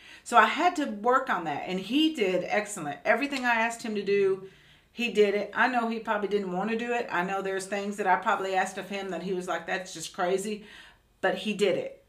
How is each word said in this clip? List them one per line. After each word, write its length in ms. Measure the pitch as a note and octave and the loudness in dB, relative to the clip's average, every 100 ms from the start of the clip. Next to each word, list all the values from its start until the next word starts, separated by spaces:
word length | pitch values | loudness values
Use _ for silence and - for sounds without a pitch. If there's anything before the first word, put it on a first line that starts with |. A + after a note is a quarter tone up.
| - - | -20 -18
So 140 | - A#3+ | 2 6
I 80 | A3 | 6
had 300 | A#3 F4 F4 | 6 2 2
to 80 | B3+ | -4
work 440 | G#3 A#3 B3+ C4 | -2 4 4 2
on 160 | F#3+ D#3+ | -2 -2
that, 180 | C#3 - | -4 -4
and 120 | F#3 | -4
he 340 | F#3+ C#4 D#4 D#4 | 0 2 2 2
did 300 | F#3+ F3+ - | 2 2 0
excellent. 520 | G#3 G#3 F#3 D3 - - | -2 -2 -6 -8 -4 0
Everything 400 | A#3 C#4 C4+ B3 | 2 0 -2 0
I 100 | A3+ | 2
asked 280 | A#3 A#3 | 0 -2
him 120 | A3+ G#3 | -6 -4
to 80 | |
do, 460 | G3 G3+ G3 F#3+ - - - - _ | 0 2 2 0 -6 -20 -20 -20 _
he 200 | - A#3+ | -6 -2
did 220 | G3 G3+ | 4 4
it. 180 | G3+ G3 - | 4 -2 2
I 120 | B3 | 2
know 220 | B3 A3+ | 2 0
he 100 | A3+ | -2
probably 280 | A3+ G#3 F#3+ | -2 -2 0
didn't 240 | G3+ F#3 | -2 -2
want 180 | F3+ G#3+ | -2 -2
to 80 | A3+ | -2
do 160 | A#3+ | -2
it. 140 | A#3+ - | -2 -2
I 120 | E3+ | -2
know 180 | F#3 G3 | -2 -2
there's 240 | F#3+ F#3+ F#3+ | -2 -4 -4
things 320 | G3+ G3+ G#3 | -6 -4 -2
that 80 | F#3+ | 2
I 100 | F#3 | 2
probably 380 | A3+ G3 F#3+ F#3 | 2 0 0 0
asked 220 | G3+ G#3 | 0 -4
of 120 | F#3 | -8
him 200 | G3+ G3 | -8 -6
that 140 | F3 | -6
he 100 | F3+ | -4
was 140 | F3+ F3+ | -4 -4
like, 180 | F3+ F3 | -4 -4
"That's 280 | F#3 F#3 | -6 -6
just 200 | E3 D#3 | -12 -10
crazy," 520 | - F3+ G3 G#3+ G#3 - - - - _ _ | -4 0 0 -2 -6 -10 -20 -20 -20 _ _
but 160 | F#3+ - | -2 0
he 180 | G#3+ | -2
did 240 | F#3 G3 - | 0 2 2
it. 260 | - - | -2 -10